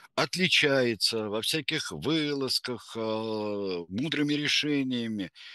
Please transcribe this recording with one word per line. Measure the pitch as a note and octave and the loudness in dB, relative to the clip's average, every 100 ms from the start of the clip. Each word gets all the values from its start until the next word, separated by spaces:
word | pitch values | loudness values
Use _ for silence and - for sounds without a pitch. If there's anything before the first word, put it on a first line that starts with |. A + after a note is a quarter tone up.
| - | -4
Отличается | - D3+ E3+ F#3 - D3 C3+ A#2+ G#2+ - A2+ G#2+ | 0 0 2 4 6 6 6 4 2 0 0 -2
во | A2 | -2
всяких | - D#3+ C3 D#3 - | 0 -2 -2 -4 -4
вылазках, | D#2+ G#2 D#3+ D3 C#3+ B2+ - - A#2 - A2+ | -4 0 0 0 -2 0 0 -2 -8 -8 -4
а, | A2 A2 A2+ G#2+ G#2 G2+ G2 F2 E2+ | -2 -2 -2 -2 -2 -2 -2 -4 -4
мудрыми | G2 D#3 D3 D3 | -4 -2 0 0
решениями. | D3 D3 - D3 C#3+ C3 B2 A#2 G#2 F2+ - - | 2 2 2 2 0 0 -2 -2 -4 -6 -10 -18